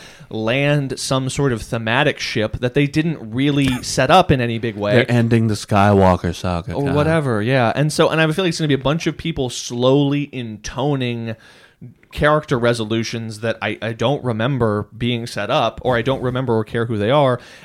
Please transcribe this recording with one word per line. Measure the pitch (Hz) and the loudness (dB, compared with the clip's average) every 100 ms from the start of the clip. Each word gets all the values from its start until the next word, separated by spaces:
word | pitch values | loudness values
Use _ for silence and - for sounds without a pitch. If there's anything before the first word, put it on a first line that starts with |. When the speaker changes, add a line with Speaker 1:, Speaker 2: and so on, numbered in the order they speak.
| - - - | -10 -20 -12
Speaker 1:
land | 110 110 131 143 147 139 131 | -4 -2 0 2 2 0 -6
some | - 135 131 | -2 -2 -2
sort | - 143 | 0 0
of | 117 | -2
thematic | - 120 110 120 147 - | -4 -6 0 2 2 0
ship | - - 107 - | -4 -2 -2 -2
that | 123 | -2
they | 143 143 | 0 0
didn't | 156 160 160 113 | 0 0 -2 -6
really | 113 139 143 135 | -2 0 2 0
Speaker 2:
<laughs> | 127 | -2
Speaker 1:
set | - - 131 | -4 0 4
up | 175 180 | 6 6
in | 139 | 2
any | 120 113 | 0 -2
big | 117 104 | -4 -2
way. | 101 | 2
Speaker 2:
They're | 107 120 | 2 4
ending | 120 117 117 113 | 2 4 4 2
the | 104 | -2
Skywalker | - 104 101 101 95 87 87 82 | 0 4 6 6 6 4 0 -4
saga, | 92 87 - | -4 -4 -4
Speaker 1:
Or | 85 | -4
Speaker 2:
Kyle. | 143 143 | -2 0
Speaker 1:
whatever, | 147 160 143 110 | 2 0 0 -2
yeah. | 107 135 117 | 0 2 2
And | - 151 | 2 0
so, | 151 165 | 2 2
and | 156 | 2
I | 160 | 0
feel | 151 | 0
like | 185 | -2
it's | 156 | -2
gonna | 156 | 0
be | |
a | 135 | 0
bunch | 135 160 - | 0 -2 -2
of | - | -4
people | 165 156 127 | -6 -4 -6
slowly | - - 120 127 139 143 143 143 | -6 -8 0 4 4 4 0 -4
intoning | 127 117 107 - - 135 139 123 117 113 107 - - - _ 123 - _ | -8 -10 -12 -12 -6 -2 -2 -2 -4 -8 -10 -16 -20 -20 _ -20 -20 _
character | - 143 151 - 139 | 0 2 2 2 0
resolutions | 117 117 110 113 113 117 113 107 | 2 0 0 -2 -2 -6 -8 -6
that | 113 110 | -6 -4
I, | 104 107 | -6 -6
I | 107 | -8
don't | 117 113 143 | -2 0 0
remember | 127 110 113 139 113 104 101 107 | -2 -2 -2 0 0 0 -4 -6
being | 120 120 117 | -4 -2 -6
set | - 104 | -6 -2
up, | 151 117 - | 0 0 -2
or | - 123 | 0 0
I | |
don't | 117 131 | 0 -2
remember | 123 123 131 113 | -2 -2 0 0
or | |
care | 107 120 117 | -2 -4 -2
who | 113 | -2
they | 101 | 0
are. | 143 139 120 - - | 2 2 0 -6 -20